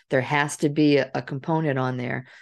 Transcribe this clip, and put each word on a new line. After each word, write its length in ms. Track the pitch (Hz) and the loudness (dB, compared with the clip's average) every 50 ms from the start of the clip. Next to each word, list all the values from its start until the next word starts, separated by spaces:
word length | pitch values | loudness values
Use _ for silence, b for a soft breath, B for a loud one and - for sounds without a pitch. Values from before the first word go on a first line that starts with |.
| B B | B B
there 120 | 143 131 | 0 0
has 360 | 123 120 147 147 147 147 - - | 0 2 0 0 0 0 -2 -2
to 120 | - 147 | -2 0
be 280 | 143 156 151 147 143 135 | 2 4 4 6 6 4
a, 140 | 131 - - | 2 0 -4
a 80 | - | -8
component 580 | 127 - 147 135 - - 160 160 160 151 135 135 | -8 -6 -8 -8 -4 -2 -2 0 0 0 0 0
on 160 | 127 127 127 123 | 0 -2 -2 -4
there 280 | 123 127 135 127 127 B B B | -6 -6 -6 -8 -10 B B B